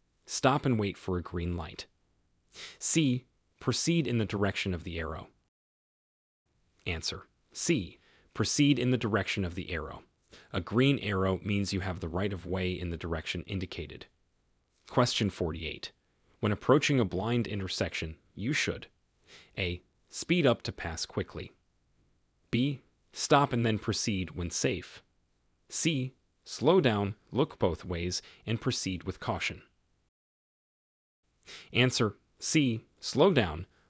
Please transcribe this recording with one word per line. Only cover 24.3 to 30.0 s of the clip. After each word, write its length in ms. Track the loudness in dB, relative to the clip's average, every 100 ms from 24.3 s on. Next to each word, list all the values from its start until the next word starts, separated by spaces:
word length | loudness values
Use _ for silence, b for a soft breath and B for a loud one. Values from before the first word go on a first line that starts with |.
when 180 | -4 -4
safe. 540 | -2 -2 -2 -6 -18 _ _ _ _ _ _ _
C. 440 | -2 0 0 -4 -10 _ _ -16
Slow 360 | 0 4 6
down, 340 | 6 2 0 -4 _
look 260 | -2 -2 2
both 280 | 0 0 -4
ways, 360 | -4 -2 -4 B B -6
and 140 | -4
proceed 440 | -2 -2 -4 -4
with 160 | -6 -6
caution. 440 | -4 -4 -4 -8 -14 _ _ _